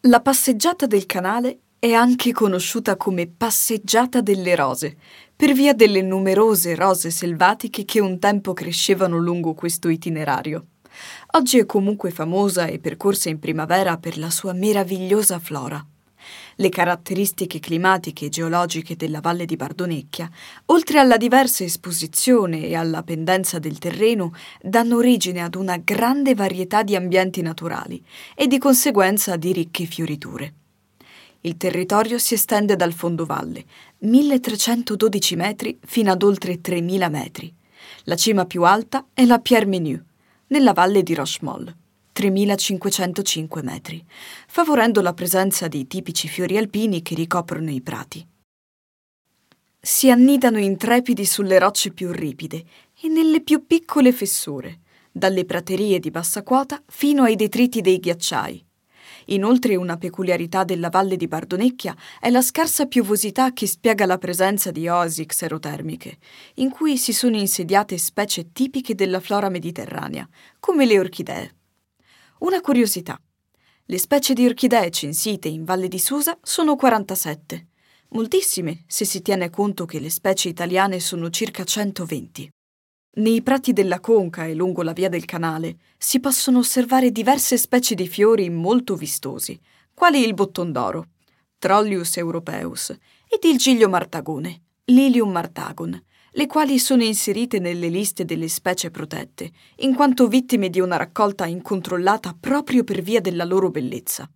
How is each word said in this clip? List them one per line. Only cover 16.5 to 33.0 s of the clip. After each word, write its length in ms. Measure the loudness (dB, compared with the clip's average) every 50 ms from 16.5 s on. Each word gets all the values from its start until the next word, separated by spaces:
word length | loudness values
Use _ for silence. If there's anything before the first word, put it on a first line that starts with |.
| _
Le 140 | -2 -2 0
caratteristiche 880 | 2 2 0 0 0 -4 _ -6 -2 -2 -2 -2 -2 -6 -8 -6 -8 -12
climatiche 680 | -6 -4 -4 0 2 2 2 0 -2 -10 -12 -10 -10
e 40 | -8
geologiche 680 | -6 -6 -4 -2 0 0 0 -2 -4 -8 -8 -10 -10
della 260 | -8 -6 -6 -6 -4
Valle 240 | -4 -4 -4 -4 -4
di 100 | -6 -6
Bardonecchia, 720 | -8 -8 -10 -8 -6 -6 -6 -6 -6 -8 _ -14 -12 -12 -14 -14 -20 -20 -20 -20 -12 _
oltre 320 | 4 4 4 4 4 6 6
alla 180 | 8 8 6
diversa 460 | 4 4 4 4 4 4 4 0 -4 -4
esposizione 1040 | -6 -6 -8 -8 -8 -6 -6 -6 -4 -4 -2 4 4 4 4 4 0 -2 -4 -4
e 80 | -4 -4
alla 260 | -2 -2 -2 -4 -4
pendenza 560 | -6 -6 -8 -4 0 0 0 2 0 -4 -6
del 220 | -6 -6 -8 -8 -6
terreno, 520 | -8 -8 -2 0 2 2 2 0 -2 -6 -8 -12 -20 -20 -20 -12
danno 360 | -8 0 2 2 2 4 2
origine 440 | 4 6 4 4 4 2 -4 -4 -6
ad 140 | -6 -6 -6
una 220 | -6 -4 -4 -4
grande 580 | -2 -2 -2 0 2 2 2 2 2 2 2 2
varietà 480 | 2 0 -2 -2 -4 -4 0 0 0 2
di 120 | 2 0
ambienti 460 | -2 0 2 2 2 2 2 -2 -4
naturali 640 | -6 -6 -6 -8 -8 -8 -8 -8 -8 -12 -14 -16 _ _ -20 -20 -20 -20 -4
e 100 | -2 2
di 140 | 2 2 4
conseguenza 760 | 4 4 4 4 4 2 4 4 4 4 2 0 -2 -2 -4
di 160 | -4 -2 -2
ricche 340 | -2 -2 -4 -6 -6 -8 -8
fioriture. 680 | -8 -6 -6 -6 -6 -6 -10 -10 -14 -12 -12 -12 -12 -16 _ _ _ _ _ _ _ _ _ _ _ -20 -20 -20 _ _ _
Il 160 | -8 -8 -6
territorio 600 | -2 -4 -2 -2 -2 -2 2 2 2 2 2 -2 -2
si 160 | 0 0 0
estende 400 | 0 0 0 2 2 2 2 2
dal 180 | 2 2 0 0
fondovalle, 720 | -4